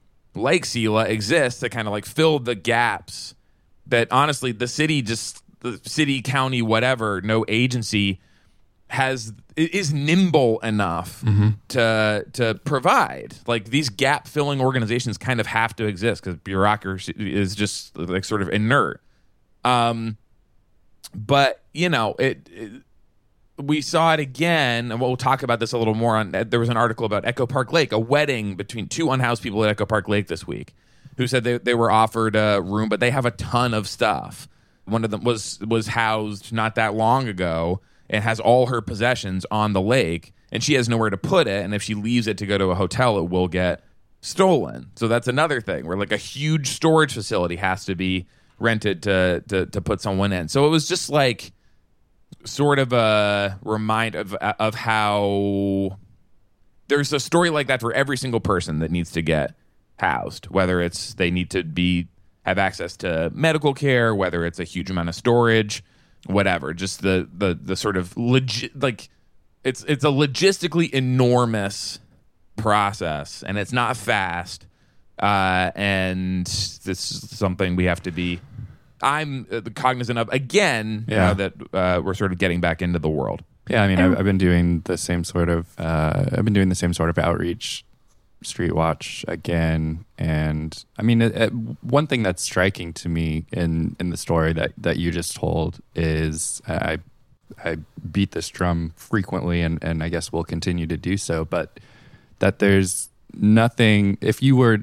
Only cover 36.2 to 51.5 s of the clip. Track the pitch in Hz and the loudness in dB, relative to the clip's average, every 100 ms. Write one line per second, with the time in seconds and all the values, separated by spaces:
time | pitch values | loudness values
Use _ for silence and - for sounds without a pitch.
36.2 | 107 101 - 113 110 113 113 107 110 127 | -4 -10 -8 -2 -2 0 0 2 2 2
37.2 | 127 92 90 82 85 95 - _ - 107 | 0 -4 -2 -2 -2 -2 -6 _ -6 -2
38.2 | 107 110 110 123 123 123 107 107 120 123 | 0 0 4 4 4 0 -4 0 0 0
39.2 | 98 95 - 107 107 98 95 131 90 85 | -2 -6 -2 0 2 2 2 2 2 -2
40.2 | - _ _ - 123 139 117 117 110 95 | -8 _ _ -4 0 2 2 2 0 -2
41.2 | - 185 131 98 95 104 - 107 107 120 | 2 2 4 2 -2 -4 -4 -4 0 0
42.2 | 110 98 101 101 95 90 92 - 127 104 | 0 -2 -2 0 2 0 0 2 2 2
43.2 | 85 90 90 90 90 85 _ _ _ _ | 0 0 0 0 -2 -2 _ _ _ _
44.2 | - - 190 160 76 58 - - 113 117 | -6 2 4 4 0 -8 -14 -4 0 2
45.2 | 120 127 156 139 104 80 71 95 101 107 | 2 0 2 0 -4 -6 -4 -4 -2 -4
46.2 | - 131 151 156 135 - 165 160 151 117 | -4 -6 0 0 -2 0 4 4 4 0
47.2 | 98 107 87 87 98 92 - 90 92 92 | -4 0 0 0 -2 -2 -4 -2 0 -2
48.2 | 90 _ _ - 117 110 107 92 104 95 | -4 _ _ -2 0 0 0 -2 0 2
49.2 | 92 87 - 98 90 101 90 101 107 95 | 4 2 -2 -2 -2 -4 -4 -4 -2 0
50.2 | 101 92 78 139 147 160 143 170 - 147 | 0 -2 -2 2 4 4 0 -4 0 2
51.2 | 135 107 - | 2 0 -8